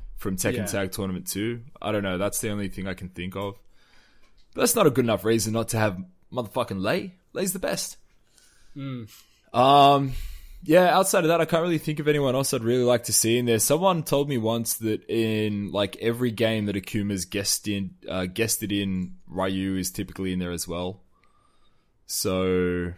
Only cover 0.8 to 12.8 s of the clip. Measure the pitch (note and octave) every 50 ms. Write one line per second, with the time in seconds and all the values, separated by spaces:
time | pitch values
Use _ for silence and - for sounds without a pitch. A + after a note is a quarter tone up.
0.8 | F#2+ F#2+ - A2 G2 F#2+ F#2 - - - - G2 G#2+ A#2 A#2 A#2 A#2+ - - -
1.8 | - G#2 A2 G#2 G2+ F#2+ F2+ F2+ G2 - - - A#2+ G#2+ G#2 G#2 G2+ F#2 - G2
2.8 | F#2 F#2+ F2+ - F#2 - - F2 F2+ F#2+ F#2 F#2+ G2+ G2 G2 - - - - -
3.8 | _ _ - - - _ _ - - - _ - - _ - - B3 - - A3+
4.8 | F#3 C#3+ A#2+ C3 A#2+ A#2 G#2+ F#2+ - A2+ A#2 A2+ G#2 A2 A2 A2+ A2 - A#2 A2
5.8 | G#2+ G#2 F#2 F#2 F#2 - - _ _ _ - B2 A2+ G2+ - B2+ A#2 - G2 F#2+
6.8 | F#2+ A2 D#3+ G3 G#3 F#3 - _ _ _ - D3 G3 F#3 G3+ F#3 - - - -
7.8 | - - - - - _ _ _ _ _ _ _ _ _ _ _ - - - C#3+
8.8 | C#3 C3+ B2+ A#2+ G#2+ - - - - _ _ _ _ _ - A#2+ B2+ C3+ C#3+ C#3+
9.8 | C#3 C#3 C#3+ C#3+ C#3 C3+ C3 - - - - - - - - - - D3 D#3 F3+
10.8 | F3+ E3+ D3+ F#3+ F#3+ - - F#3 D#3+ D#3+ E3+ E3 D#3+ - F3 D#3+ E3+ F3+ E3 D#3
11.8 | - D#3 D3+ D#3 C#3+ D3+ D3 D3 C#3 B2+ B2 C3+ C3+ - C#3 B2 A2+ A#2 B2+ B2+